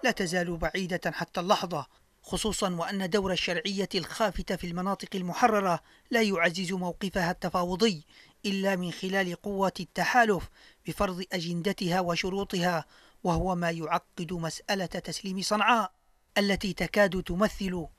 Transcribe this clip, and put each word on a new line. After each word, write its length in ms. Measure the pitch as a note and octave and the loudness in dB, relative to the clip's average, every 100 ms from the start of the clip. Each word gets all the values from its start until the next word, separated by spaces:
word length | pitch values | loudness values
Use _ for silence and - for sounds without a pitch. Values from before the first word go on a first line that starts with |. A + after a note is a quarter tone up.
لا 60 | B3+ | 0
تزال 460 | A3+ F#3 F3+ F3 E3+ | 0 0 0 -2 -2
بعيدة 540 | E3 F#3 F3+ F3+ F3+ | -2 -2 -4 -2 -2
حتى 300 | D#3 E3+ - | -4 -6 -4
اللحظة، 460 | F3 G#3 F#3 E3+ - _ _ _ | 2 2 2 -6 -8 _ _ _
خصوصا 480 | - F#3 A3 F#3+ G3 | -8 -2 -2 0 -2
وأن 400 | F3 E3+ G3 F#3+ | -2 -4 -2 0
دور 220 | G#3 F#3+ | 2 2
الشرعية 560 | F3 - E3+ F#3+ G3 F#3+ | 0 0 -2 -2 -2 -2
الخافتة 640 | G3 D#3+ - A3 F3+ F3+ F#3+ | -2 -4 0 0 0 -4 -4
في 100 | F3 | -4
المناطق 420 | E3+ F#3 F#3+ - | -4 -2 -4 -6
المحررة 680 | G3 F3+ D#3+ - G#3+ F#3+ E3 _ - _ | -6 -4 2 4 4 2 0 _ -20 _
لا 120 | A#3 | 2
يعزز 500 | A3 F#3 E3+ E3+ F3+ | 2 4 2 2 -4
موقفها 580 | F#3 F3+ - G3 G3 E3+ | -2 -4 -4 -2 0 0
التفاوضي 760 | F#3 - F3+ F3 F3+ A3+ E3 - - - _ G#3 | 0 -2 0 0 2 2 2 -8 -20 -20 _ -4
إلا 300 | G3 G3 F#3+ | 0 2 0
من 160 | F3+ | -2
خلال 420 | D#3 F#3 F#3+ F#3 | -4 -2 0 0
قوة 380 | E3+ G3+ G3 F#3+ - | -2 -4 0 0 0
التحالف 680 | F3+ - F3 B3+ A3+ F#3 - - - _ - | -8 -2 4 6 6 4 -2 -14 -20 _ -10
بفرض 380 | - G3+ F3+ F#3+ | -2 -2 -2 -4
أجندتها 680 | F#3 E3 F3 E3 F#3+ F3+ F3+ | -4 -2 -2 -2 -2 0 0
وشروطها، 840 | F3 E3+ F#3+ G3 G3 F#3+ F3 E3+ - - - _ | 0 -2 -2 -4 -2 0 2 0 -4 -20 -20 _
وهو 300 | F#3 E3 F3+ | 0 2 2
ما 160 | F3 E3+ | 0 0
يعقد 600 | E3 D#3 F3 _ - E3 | -2 -2 -2 _ -10 -6
مسألة 540 | F3+ D#3+ - - G3 F3 | -4 -6 -8 -4 -2 -2
تسليم 560 | F3+ - D#3+ G3 F#3+ | -6 -6 -8 -6 -4
صنعاء 500 | F3+ G#3+ G#3+ A#3 G3 _ _ _ _ - | 0 2 4 2 2 _ _ _ _ 0
التي 340 | G3+ F#3+ G3+ | 2 2 -2
تكاد 500 | F3 F3 - G3+ F#3 | -2 0 4 4 4
تمثل 640 | - F3 G#3 - F#3+ F3+ D#3+ | -4 2 2 2 -4 -4 -8